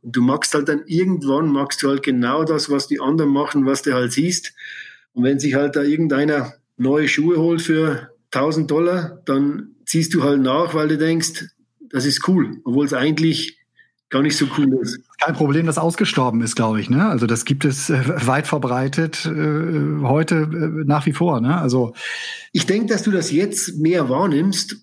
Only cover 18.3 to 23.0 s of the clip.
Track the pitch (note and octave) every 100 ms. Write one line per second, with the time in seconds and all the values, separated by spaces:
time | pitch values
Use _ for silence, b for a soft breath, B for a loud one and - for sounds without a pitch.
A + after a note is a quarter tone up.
18.3 | C3+ D3 D3 C3 B2 C3+ C#3 D#3+ D#3+ E3
19.3 | D#3+ D3+ D3+ E3 D#3 D3 D3+ C3+ C#3+ D#3+
20.3 | E3 D#3 E3 D#3+ D#3 C#3+ D3 C#3+ C#3 E3+
21.3 | C3 A#2+ E3+ C#3+ B2+ A#2 B B B B
22.3 | B B - D#3+ G3+ A3 G#3+